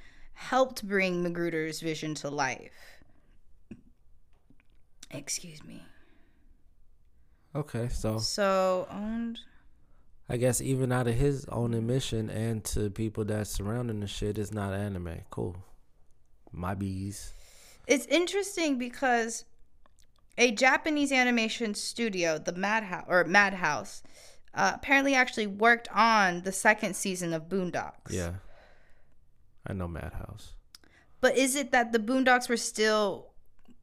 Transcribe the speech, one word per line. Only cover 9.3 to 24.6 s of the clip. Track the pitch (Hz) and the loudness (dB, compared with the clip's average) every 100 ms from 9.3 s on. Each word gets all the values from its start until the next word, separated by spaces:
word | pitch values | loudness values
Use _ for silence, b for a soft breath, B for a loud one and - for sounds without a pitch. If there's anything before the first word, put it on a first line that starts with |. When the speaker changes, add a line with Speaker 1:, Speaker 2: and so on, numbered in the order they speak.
| 233 - - - - - - - - - | -8 -14 -20 -20 -20 -20 -20 -20 -20 -6
Speaker 2:
I | 123 | 0
guess | 123 120 | 2 2
even | 131 131 127 | 0 0 2
out | 123 120 | 2 2
of | |
his | 113 143 135 - | 4 2 2 -4
own | - 120 | -2 0
admission | 117 113 131 - 113 107 | 0 0 0 0 -2 -2
and | 98 113 110 | -2 -2 -2
to | - - 104 | -2 -2 -2
people | 95 110 110 | -2 -4 -2
that's | 104 107 101 | -2 -2 -2
surrounding | - 101 120 120 107 | -4 -2 -2 -4 -4
the | 101 | -6
shit, | - 104 104 | -4 -2 -2
it's | 101 | -4
not | 107 98 | -4 -2
anime. | 98 104 95 87 85 95 | -2 -4 -4 -6 -8 -10
Cool. | - 107 90 - - - - - - - - - | -6 -6 -6 -14 -20 -20 -20 -20 -20 -20 -20 -18
My | - 87 | -8 -6
bees. | 95 98 95 98 98 - - b b b b - | -4 -4 -6 -8 -8 -12 -14 b b b b 0
Speaker 1:
It's | 277 - | 0 2
interesting | 294 349 392 392 - 320 262 | 0 2 -2 -4 -2 0 0
because | 247 - 269 240 226 226 - - - - - - - - - - | -4 -2 2 2 0 -6 -12 -20 -20 -20 -20 -20 -20 -20 -12 2
a | 247 | 4
Japanese | 214 254 302 311 302 277 | 6 6 6 2 2 2
animation | 262 247 240 220 - 226 | 4 4 4 0 -2 -4
studio, | 208 - - 233 185 170 156 | -4 -6 -2 -2 0 0 0
the | 180 | -2
Madhouse, | 175 202 220 202 170 - | -2 0 0 -2 -8 2
or | 175 | 4
Madhouse, | 156 202 202 190 170 135 101 - - B B B B | 6 6 6 4 0 0 -4 -12 -16 B B B B
uh, | - | 2